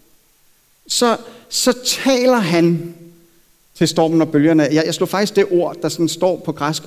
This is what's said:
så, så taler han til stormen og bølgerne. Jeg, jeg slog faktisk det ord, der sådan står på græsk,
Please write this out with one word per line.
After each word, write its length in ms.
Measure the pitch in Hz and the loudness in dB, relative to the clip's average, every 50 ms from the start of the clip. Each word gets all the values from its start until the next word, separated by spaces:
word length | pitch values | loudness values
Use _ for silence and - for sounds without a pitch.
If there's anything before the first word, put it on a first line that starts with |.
| _ _ _ _ _ _ _ _ _ _ _ _ _ _ _ _ _ | _ _ _ _ _ _ _ _ _ _ _ _ _ _ _ _ _
så, 300 | - - - 247 233 220 - - - - - - - | -6 -2 0 0 0 0 -2 -6 -16 -20 -20 -18 -10
så 240 | - - - 254 240 - - | -6 -2 0 0 0 0 -2
taler 520 | - - - - 269 269 247 247 254 254 | -6 -4 -2 0 0 0 2 2 2 2
han 580 | 233 202 156 170 170 165 170 170 165 170 - - - - - - _ _ _ _ _ _ _ _ _ _ _ - | 2 2 0 2 2 2 2 2 0 -4 -10 -14 -16 -20 -20 -20 _ _ _ _ _ _ _ _ _ _ _ -4
til 120 | - 180 | -2 -2
stormen 340 | 156 - 175 165 160 165 160 | 0 2 2 2 2 2 2
og 100 | 156 156 | 0 2
bølgerne. 320 | 160 147 143 160 165 156 151 | 2 2 4 4 4 4 2
Jeg, 200 | 131 151 156 165 | 2 2 0 0
jeg 80 | - 160 | 0 -2
slog 160 | - 190 165 | -4 -4 -2
faktisk 260 | - 190 208 202 - | -2 -2 -2 0 2
det 100 | 202 196 - | 0 0 2
ord, 300 | 180 175 170 151 151 147 | 2 0 0 -2 -6 -6
der 80 | - 156 | -6 -6
sådan 200 | 151 - 170 151 | -4 -2 -2 -4
står 320 | 156 - 180 185 175 - - | -2 0 -2 -2 -2 -2 -6
på 60 | 165 | -8
græsk, 320 | 151 - 147 147 156 - - | -6 -4 -4 -4 -4 -6 -8